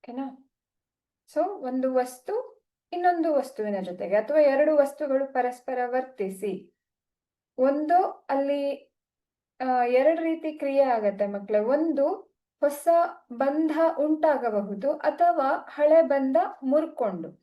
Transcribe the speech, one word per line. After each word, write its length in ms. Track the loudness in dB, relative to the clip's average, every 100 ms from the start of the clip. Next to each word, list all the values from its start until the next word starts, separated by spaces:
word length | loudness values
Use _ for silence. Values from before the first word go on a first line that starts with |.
ಓಕೆನಾ? 480 | -12 -10 -10 -12 _ _ _ _ _ _ _ _ _ -2
So, 140 | -2
ಒಂದು 440 | -4 -6 -2 0
ವಸ್ತು 680 | 0 -2 -6 -6 -6 -6 _ _ _ _
ಇನ್ನೊಂದು 420 | 0 0 2 0
ವಸ್ತುವಿನ 420 | 0 -2 -6 -4 -4
ಜೊತೆಗೆ 340 | -6 -8 -2 -2
ಅಥವಾ 240 | 2 4
ಎರಡು 360 | 4 4 4 4
ವಸ್ತುಗಳು 580 | 2 -2 -2 -2 -2
ಪರಸ್ಪರ 460 | -2 -4 -4 -8 -4 -2
ವರ್ತಿಸಿ 880 | -4 -6 -8 -8 -6 -8 -8 -12 _ _ _ _ _ _ _ _ 0
ಒಂದು 460 | 0 0 2 2 2 -4 -4
ಅಲ್ಲಿ, 640 | -2 0 -2 -2 -6 _ _ _ _ _ _ _ _
ಆ, 220 | -2 0
ಎರಡು 380 | 2 4 4 2
ರೀತಿ 300 | -2 -4 -6
ಕ್ರಿಯೆ 320 | -6 -2 2
ಆಗತ್ತೆ 440 | 2 2 0 -2 -4
ಮಕ್ಳೇ. 320 | -4 -2 0
ಒಂದು 560 | 2 0 0 0 0 -2 -10 _ _ _
ಹೊಸ 280 | -2 0 2 4 2 -4 _
ಬಂಧ 460 | -4 -2 0 0 2 0 2
ಉಂಟಾಗಬಹುದು 920 | 0 2 2 2 0 -2 -4 -4 -4
ಅಥವಾ 760 | -2 -2 2 2 2 0 -2 -6
ಹಳೆ 320 | 0 6 6
ಬಂಧ 360 | 4 0 2 0 0 -4
ಮುರ್ಕೊಂಡು 680 | -2 0 -2 -4 -6 -4 -12 -16